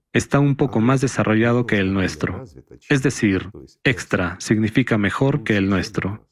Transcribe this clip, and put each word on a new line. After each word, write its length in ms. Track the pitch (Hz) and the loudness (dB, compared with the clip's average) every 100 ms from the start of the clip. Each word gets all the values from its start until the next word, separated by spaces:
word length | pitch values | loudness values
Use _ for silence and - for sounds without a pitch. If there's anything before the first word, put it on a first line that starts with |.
| _ | _
está 260 | - - 143 | -2 0 2
un 160 | 143 135 | 2 2
poco 240 | 147 113 | 0 2
más 220 | 117 131 | 2 2
desarrollado 640 | 131 - 101 110 117 120 117 | 0 0 0 2 2 2 0
que 140 | 107 | 0
el 140 | 95 | 0
nuestro. 500 | 98 90 80 - 92 - - - - - | 0 -2 -4 -6 -6 -12 -20 -20 -12 -2
Es 140 | 147 | 0
decir, 480 | 135 - 107 92 90 76 65 _ | 0 0 0 0 -4 -16 -20 _
extra 520 | - - - 92 87 90 | -4 -4 -4 -4 -4 -6
significa 580 | - 110 107 - 120 110 | -2 0 2 0 0 0
mejor 460 | 98 - 135 139 | 0 0 0 0
que 140 | 110 101 | 0 0
el 120 | 98 | 2
nuestro. 580 | 95 - - 92 107 _ | 0 -2 -6 -6 -8 _